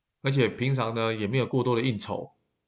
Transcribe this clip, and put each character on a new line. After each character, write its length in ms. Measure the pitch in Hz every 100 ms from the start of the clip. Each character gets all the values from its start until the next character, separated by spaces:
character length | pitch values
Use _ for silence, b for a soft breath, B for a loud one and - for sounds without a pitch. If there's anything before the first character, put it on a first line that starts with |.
| _ _
而 80 | 135
且 180 | 139 113
平 240 | 95 123
常 200 | 135 113 113
呢 180 | 113
也 140 | 110 104
没 100 | 131
有 80 | 127
过 180 | 135
多 120 | 123 120
的 60 |
应 160 | 127 107
酬， 360 | - 92 87 _ _ _